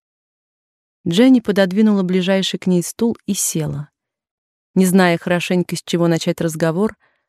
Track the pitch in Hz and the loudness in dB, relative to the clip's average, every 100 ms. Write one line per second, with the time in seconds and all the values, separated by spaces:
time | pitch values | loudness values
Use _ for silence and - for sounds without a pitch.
0 | _ _ _ _ _ _ _ _ _ _ | _ _ _ _ _ _ _ _ _ _
1 | - 175 262 254 214 196 190 196 214 196 | -2 4 6 4 2 0 0 2 2 2
2 | 180 185 180 190 180 - 185 175 - - | 0 0 0 -2 -2 -4 0 0 -2 -4
3 | 233 - - 196 - 165 147 143 147 _ | -4 -4 -6 -6 -4 -4 -6 -8 -12 _
4 | _ _ _ _ _ _ _ 185 185 190 | _ _ _ _ _ _ _ 0 2 4
5 | 180 170 180 175 - 180 - 165 - 170 | 2 0 -2 -4 0 -2 -2 -8 -6 0
6 | 170 165 175 - 165 156 165 165 220 - | 0 0 -2 -2 -4 -2 -2 0 -4 -6
7 | _ _ | _ _